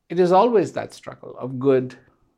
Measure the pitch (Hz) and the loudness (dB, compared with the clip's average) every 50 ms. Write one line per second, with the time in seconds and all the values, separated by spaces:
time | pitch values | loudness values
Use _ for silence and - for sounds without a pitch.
0 | _ - 170 180 180 175 185 190 220 247 233 196 151 131 - - 107 - - - | _ -8 0 0 2 4 4 4 4 4 2 0 0 0 -6 -10 -12 -12 -18 -20
1 | - - - _ - - - - - 131 135 123 131 139 131 127 127 127 - - | -20 -20 -20 _ -18 -20 -16 -12 -12 -10 -8 -2 2 2 2 2 0 -4 -12 -18
2 | _ _ _ _ _ _ _ | _ _ _ _ _ _ _